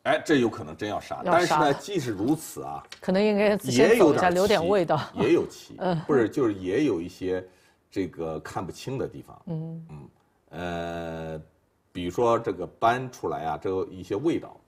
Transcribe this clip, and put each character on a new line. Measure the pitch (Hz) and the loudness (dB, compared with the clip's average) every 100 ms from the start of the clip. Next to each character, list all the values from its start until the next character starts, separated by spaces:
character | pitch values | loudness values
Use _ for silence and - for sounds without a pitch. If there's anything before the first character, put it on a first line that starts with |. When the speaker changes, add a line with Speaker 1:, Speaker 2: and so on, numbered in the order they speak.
Speaker 1:
哎， | 123 156 | -2 -2
这 | - 143 | 2 4
有 | 113 | 4
可 | - | -2
能 | 76 78 | -12 -8
真 | 104 | -6
要 | 95 | -6
杀。 | - - | -8 -6
Speaker 2:
要 | |
杀。 | 180 | 2
Speaker 1:
但 | 170 180 | 2 4
是 | |
呢， | 156 147 | 4 4
即 | 139 - 196 | 2 -2 -4
使 | 127 | -4
如 | 95 117 | -2 0
此 | 151 - - | 0 -4 -12
啊， | 67 73 - - | -10 -10 -12 -10
Speaker 2:
可 | - | -2
能 | 185 | 2
应 | 214 202 | 2 4
该 | 208 208 | 2 2
先 | |
走 | 131 | 2
一 | |
下， | 123 | 4
Speaker 1:
也 | 165 233 | 6 8
有 | 170 | 6
点 | - | 6
儿 | 180 | 4
Speaker 2:
留 | 175 196 | 4 4
点 | 196 170 | 4 4
味 | 202 | 2
道。 | 160 151 | 2 0
Speaker 1:
棋， | - - | -2 -2
也 | - | 2
有 | 165 82 | 4 2
棋， | - - - | -8 -18 -6
Speaker 2:
<laughs> | |
嗯。 | 185 165 170 | -2 -2 2
Speaker 1:
不 | |
是， | 139 107 | 2 2
就 | 151 | 2
是 | 117 | 0
也 | 98 90 113 | 0 -2 0
有 | 151 87 | 2 0
一 | 90 | -4
些 | - 92 92 92 _ _ _ _ | -6 -4 -4 -6 _ _ _ _
这 | 101 87 | -6 -6
个 | 73 80 78 | -4 -6 -6
看 | - - | -8 -8
不 | 85 | -8
清 | - - 131 | -10 -8 -6
的 | 71 | -6
地 | 135 | -8
方。 | - - - | -18 -18 -10
Speaker 2:
嗯。 | 160 160 165 160 | -8 -8 -12 -14
Speaker 1:
嗯， | 147 135 _ _ _ _ | -18 -20 _ _ _ _
呃， | 78 87 85 85 85 82 80 80 78 78 _ _ _ _ | -10 -8 -6 -6 -8 -8 -8 -8 -10 -14 _ _ _ _
比 | 92 | -8
如 | 87 | -6
说 | 104 120 113 | 0 2 2
这 | 113 | 0
个 | 87 82 | -6 -8
搬 | - 113 123 127 | 0 0 0 -4
出 | - 92 | -8 -8
来 | 73 | -6
啊， | 78 78 | -6 -6
这 | 98 | -4
有 | 95 85 | -4 -4
一 | 92 | -8
些 | 87 104 | -6 -2
味 | 165 110 | -2 -2
道。 | - - | -6 -20